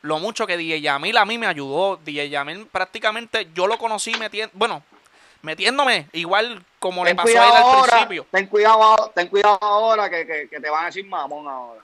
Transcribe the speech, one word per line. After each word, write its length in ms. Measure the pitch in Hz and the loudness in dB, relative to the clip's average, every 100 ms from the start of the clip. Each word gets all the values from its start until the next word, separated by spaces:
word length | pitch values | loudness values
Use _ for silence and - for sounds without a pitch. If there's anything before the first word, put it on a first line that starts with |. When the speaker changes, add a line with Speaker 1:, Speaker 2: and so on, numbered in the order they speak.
Speaker 1:
lo 160 | 147 156 | -6 -6
mucho 260 | 196 226 | -6 -6
que 120 | 208 175 | -4 -4
D 80 | |
J 140 | 160 160 | -4 -4
Yamil 380 | 147 139 165 226 | -4 -4 -2 0
a 80 | |
mí 140 | 202 233 | 0 -2
me 80 | 220 | -6
ayudó. 500 | 156 139 147 196 175 | -6 -6 -2 -2 -4
D 140 | 156 | -8
J 120 | 147 | -8
Yamil 420 | 143 143 143 180 220 | -6 -6 -8 -10 -10
prácticamente 800 | 185 185 226 214 214 226 226 175 | -6 -6 -4 -4 -4 -6 -6 -6
yo 140 | 165 185 | -4 -2
lo 100 | 226 | -2
conocí 340 | 226 214 - | -4 -6 -6
metien-, 360 | 226 220 208 220 | -6 -6 -8 -10
bueno, 300 | 190 226 156 - _ _ _ _ _ | -4 -4 -4 -14 _ _ _ _ _
metiéndome, 680 | 151 156 190 269 269 208 147 | -12 -4 -2 0 0 0 -4
igual 520 | 165 170 196 233 226 - _ | -8 -2 -2 -2 -6 -20 _
como 240 | 208 180 | -6 -2
le 60 | 175 | 0
Speaker 2:
Ten 60 | 185 | 2
Speaker 1:
pasó 100 | 233 | 2
a 20 | |
él 60 | 233 | 6
Speaker 2:
cuidado 180 | 240 240 | 6 8
Speaker 1:
al 60 | |
Speaker 2:
ahora, 300 | 247 262 254 | 6 6 6
Speaker 1:
principio. 340 | 233 214 170 - | 4 2 -4 -4
Speaker 2:
ten 160 | 185 196 | -4 0
cuidado 340 | 208 214 220 | 2 4 6
a-, 300 | 220 220 - | 6 6 2
ten 160 | - 175 | -2 -2
cuidado 300 | 202 208 196 | 2 2 2
ahora 500 | 208 208 226 220 196 | 2 0 2 0 -2
que, 160 | 170 160 | -4 -6
que, 220 | 156 143 | -8 -10
que 120 | 151 | -10
te 80 | 151 | -6
van 140 | 151 | -4
a 40 | 170 | -6
decir 200 | 175 196 | -8 -10
mamón 400 | 180 139 147 147 | -8 -8 -10 -12
ahora. 340 | 131 120 113 | -14 -14 -20